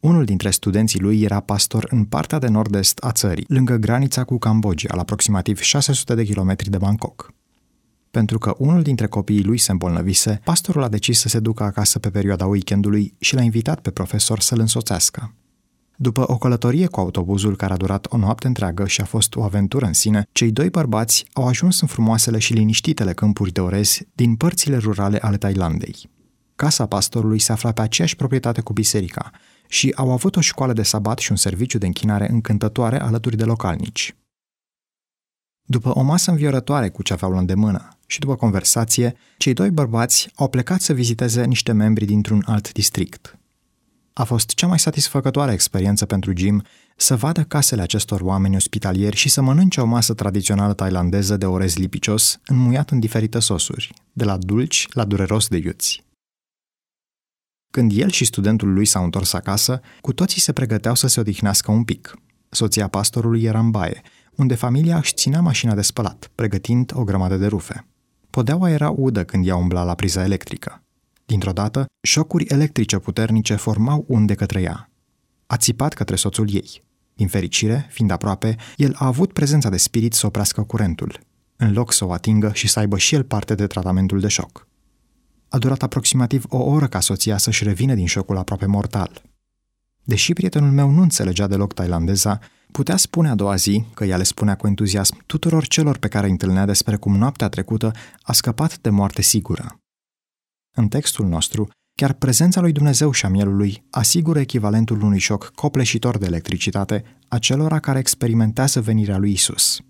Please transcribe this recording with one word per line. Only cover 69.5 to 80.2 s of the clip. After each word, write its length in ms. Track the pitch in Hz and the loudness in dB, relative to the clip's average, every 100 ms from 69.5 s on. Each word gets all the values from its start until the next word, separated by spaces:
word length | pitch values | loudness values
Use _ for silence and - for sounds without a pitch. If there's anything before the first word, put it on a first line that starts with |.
| 90 | 2
umbla 260 | 87 90 | 0 0
la 120 | 87 | -2
priza 300 | 87 95 87 | -2 -2 0
electrică. 580 | 92 95 - - - - _ _ _ _ | -2 -2 -6 -12 -12 -16 _ _ _ _
Dintr-o 280 | _ 107 95 | _ -2 -2
dată, 340 | 92 104 139 139 _ | -2 -2 -2 -4 _
șocuri 440 | - - 156 170 156 | -2 0 0 -2 0
electrice 500 | 143 147 - 107 98 | 0 2 0 -2 -2
puternice 560 | - 95 110 110 107 | -4 -4 0 0 0
formau 500 | 104 - 104 113 147 - | -2 -2 0 0 0 0
unde 260 | 123 104 | 2 2
către 260 | 101 98 95 | 2 -2 -2
ea. 300 | 90 87 - _ _ _ _ _ _ | -2 -6 -14 _ _ _ _ _ _
A 100 | 120 | -2
țipat 380 | - 113 143 | 0 0 -2
către 220 | - - 98 | -2 -4 -2
soțul 380 | 104 - 107 | -2 -2 -2
ei. 280 | 101 - - _ _ _ | -2 -6 -18 _ _ _
Din 140 | _ 104 | _ -2
fericire, 600 | 101 92 - 107 120 143 | 0 -2 -2 0 0 -4
fiind 200 | - 107 | -2 0
aproape, 460 | 87 104 95 110 110 - - | 0 -2 -2 -2 -4 -8 0
el 180 | 143 127 | 0 2
a 80 | 135 | -2
avut 260 | 127 190 | 0 0
prezența 360 | - 147 151 120 | 0 2 2 2
de 80 | 92 | 0
spirit 360 | - 120 113 | 0 0 0
să 140 | 110 | 0